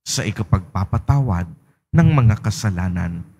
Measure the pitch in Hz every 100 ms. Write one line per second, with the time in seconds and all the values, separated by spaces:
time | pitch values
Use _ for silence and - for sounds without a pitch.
0 | - - - 101 107 101 90 92 95 -
1 | - 139 131 87 87 - _ _ _ 156
2 | 165 151 117 113 110 - 110 90 92 90
3 | 87 85 87